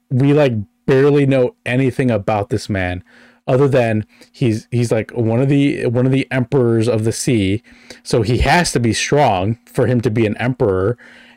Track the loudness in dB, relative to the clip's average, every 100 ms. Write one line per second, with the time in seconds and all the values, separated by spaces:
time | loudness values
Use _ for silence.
0 | -6 0 2 4 2 0 -8 _ 0 2
1 | 4 4 2 2 0 -2 -6 -2 -2 0
2 | 0 -2 -2 -2 -2 -6 -4 -4 -4 -6
3 | -12 _ -20 _ -2 0 2 2 0 -2
4 | -6 _ -20 -4 -2 -2 -4 -4 -2 -2
5 | -4 -4 -2 0 0 2 0 -2 -2 0
6 | 0 0 -2 -4 -2 0 2 2 0 0
7 | -2 -4 -2 0 0 -2 -8 -20 -20 -20
8 | -4 -2 0 0 2 2 0 0 0 -2
9 | 0 2 2 2 -2 -4 _ -2 0 0
10 | 0 0 0 0 -4 0 0 2 0 -4
11 | -10 -20 -20